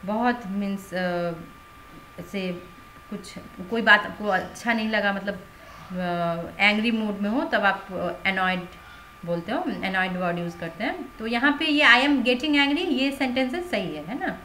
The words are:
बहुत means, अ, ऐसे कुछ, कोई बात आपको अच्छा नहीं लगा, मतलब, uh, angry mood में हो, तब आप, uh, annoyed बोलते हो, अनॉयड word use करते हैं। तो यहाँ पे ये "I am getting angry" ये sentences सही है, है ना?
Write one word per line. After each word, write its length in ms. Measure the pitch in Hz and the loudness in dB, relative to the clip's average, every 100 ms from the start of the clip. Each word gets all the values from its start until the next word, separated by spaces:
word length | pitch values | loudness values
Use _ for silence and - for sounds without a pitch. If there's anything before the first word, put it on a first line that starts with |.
| 185 | -2
बहुत 360 | 220 247 233 190 | 2 2 0 -4
means, 460 | 196 196 196 - | -4 -2 -4 -6
अ, 380 | 180 180 175 170 165 - - - - - - - - | -2 0 0 -2 -4 -12 -18 -20 -20 -20 -20 -18 -16
ऐसे 320 | 170 202 185 175 - - - - - | -8 -4 -4 -6 -10 -18 -20 -20 -12
कुछ, 260 | 208 - 180 - - 180 | -12 -10 -16 -16 -14 -4
कोई 120 | 226 | 2
बात 240 | 220 208 - | 8 8 6
आपको 220 | - 208 | -4 0
अच्छा 460 | 185 175 - 233 | 0 -2 -6 -2
नहीं 160 | 226 220 | 0 2
लगा, 240 | 214 202 | 2 2
मतलब, 220 | 196 202 185 - - - - - | 0 -4 -8 -12 -20 -20 -18 -10
uh, 720 | 180 180 175 170 170 170 - | -4 -2 0 0 -2 -6 2
angry 280 | 202 208 233 | 4 4 2
mood 280 | 220 214 196 | 0 -2 -2
में 100 | 202 | 0
हो, 140 | 247 | 0
तब 220 | 320 220 202 | 0 2 2
आप, 220 | 185 - | 2 -6
uh, 380 | 180 175 170 190 | -4 -4 -2 -2
annoyed 320 | 190 185 180 175 - - - - - 170 | 2 0 0 -4 -14 -18 -20 -20 -12 -4
बोलते 260 | 170 170 | -4 -2
हो, 80 | 285 | -2
अनॉयड 580 | 339 180 190 185 185 180 | -2 -2 -2 0 0 0
word 220 | 180 175 | -2 -2
use 180 | 175 - | -4 -6
करते 260 | 165 - | -10 -4
हैं। 340 | 247 359 269 - | -6 -4 -10 -8
तो 80 | 226 | -2
यहाँ 240 | 233 285 | 2 2
पे 140 | 285 320 | 2 2
ये 200 | 294 269 | 6 8
"I 220 | 240 285 | 8 6
am 100 | 277 | 4
getting 340 | 233 247 311 | 4 2 4
angry" 340 | 294 277 294 370 | 4 4 2 0
ये 220 | 254 277 | 2 0
sentences 600 | 269 262 262 254 349 359 | 0 0 0 0 -2 -2
सही 240 | 214 175 151 | -2 -2 -6
है, 100 | 151 | -8
है 140 | 277 | -6
ना? 180 | 370 175 | -6 -6